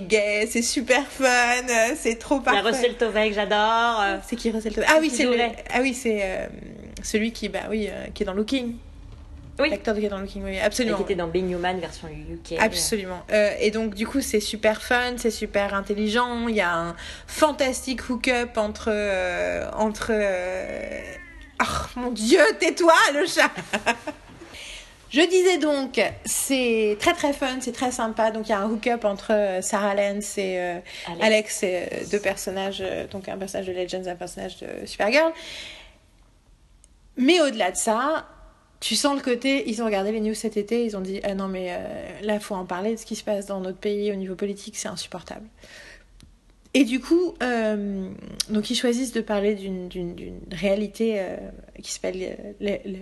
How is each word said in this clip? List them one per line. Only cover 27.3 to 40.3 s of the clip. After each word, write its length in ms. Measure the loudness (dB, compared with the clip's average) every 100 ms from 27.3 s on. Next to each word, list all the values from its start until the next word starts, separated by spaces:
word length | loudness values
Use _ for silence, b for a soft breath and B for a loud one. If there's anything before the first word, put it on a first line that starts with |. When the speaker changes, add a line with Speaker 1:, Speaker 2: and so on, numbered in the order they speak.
Speaker 1:
fun, 240 | 0 -2 -2
c'est 120 | -4
très 180 | -2 -2
sympa. 380 | 0 -2 2 0
Donc, 180 | 0 0
il 40 |
y 20 |
a 60 | 0
un 100 | 0
hook-up 340 | 0 0 0
entre, 300 | 0 -2 2
euh, 260 | 2 4 0
Sarah 340 | -2 0 2
Lance 440 | 2 0 -2 -6 -4
et, 200 | -2 -2
euh, 200 | -2 -6 -10 B B
Speaker 2:
Alex. 160 | 0
Speaker 1:
Alex, 400 | 4 4 4 -2
et, 120 | 0 0
euh, 280 | -2 -6 -2
deux 80 | 0
personnages, 600 | 0 -2 -2 -4 -4 -4
euh, 260 | -4 -4 -6
donc 200 | -8 -8
un 80 | -8
personnage 300 | -6 -6 -4
de 60 |
Legends, 320 | -4 -4 -4 -6
un 80 | -8
personnage 400 | -10 -10 -10 -10
de 260 | -12 -10 -8
Supergirl. 440 | -2 2 4 4 0 B B B B B B _ _ _ _ _ _ _ _ _ _ -10 2
Mais 240 | 6 6
au-delà 300 | 6 2 0
de 40 | 0
ça, 500 | 0 2 2 0 -4 -16 -20 -20 _ -8
tu 160 | -2 2
sens 180 | 2
le 60 | 2
côté, 480 | 0 0 2 2 0
ils 140 | -2
ont 20 |
regardé 280 | 0 2 2
les 80 | 0
news 120 | 0